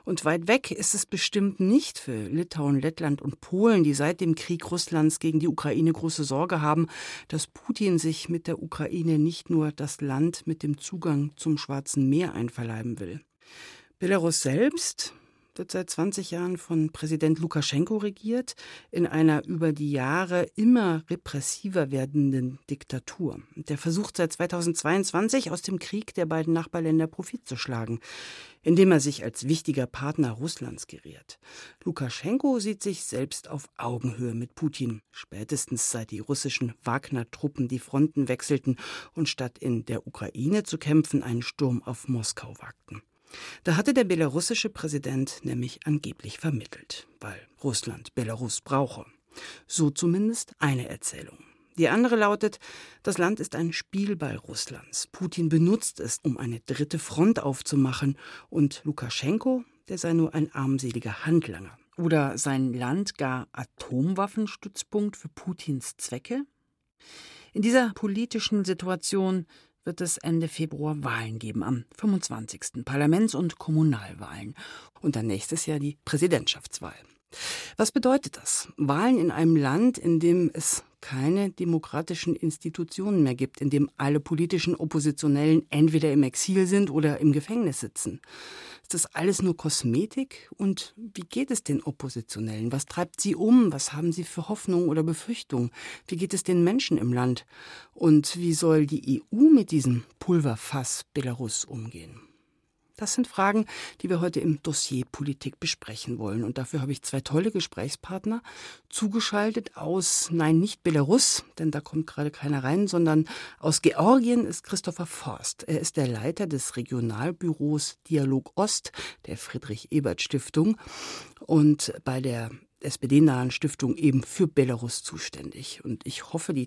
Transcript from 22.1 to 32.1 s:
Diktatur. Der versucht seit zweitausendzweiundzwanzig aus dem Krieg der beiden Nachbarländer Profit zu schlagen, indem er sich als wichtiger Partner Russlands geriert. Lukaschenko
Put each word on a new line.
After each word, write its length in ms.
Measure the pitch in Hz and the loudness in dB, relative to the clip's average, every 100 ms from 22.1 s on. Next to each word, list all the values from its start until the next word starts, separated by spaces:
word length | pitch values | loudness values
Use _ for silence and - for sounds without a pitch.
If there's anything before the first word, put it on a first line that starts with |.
| 147 139 135 127 135 - | 2 2 2 -2 -6 -10
Diktatur. 720 | 139 - 131 - - 165 - - - | -10 -6 -10 -8 -6 -6 -6 -14 -14
Der 220 | 151 147 | -8 -4
versucht 400 | 170 165 208 - | -2 -2 -2 0
seit 160 | 170 | -2
zweitausendzweiundzwanzig 1160 | - 175 180 170 165 151 185 190 175 214 269 175 | 0 -4 -2 -2 0 2 2 2 0 2 2 0
aus 100 | 170 | -6
dem 180 | - 190 | -4 -6
Krieg 360 | - 202 220 - | -4 -8 -6 -4
der 100 | 165 | -2
beiden 300 | 160 160 165 | 0 2 0
Nachbarländer 520 | 160 175 165 160 160 | 0 -2 2 2 2
Profit 400 | - 185 - - | -4 -10 -10 -10
zu 120 | 123 | -8
schlagen, 420 | - 120 113 117 - - - - - - | -6 -4 -4 -6 -8 -16 -16 -16 -20 -6
indem 300 | - 170 190 | 4 6 8
er 80 | 165 | 8
sich 240 | 139 143 - | 4 -2 -6
als 220 | - 123 | -6 -2
wichtiger 400 | 160 - 139 123 | -2 0 -2 -2
Partner 440 | - 139 151 135 | -4 -6 0 -2
Russlands 560 | 113 151 - 123 - - | -2 -8 -8 -12 -14 -16
geriert. 520 | - - 76 - - - - - - - | -18 -20 -20 -20 -20 -20 -20 -20 -10 -8
Lukaschenko 760 | 160 131 | -6 -6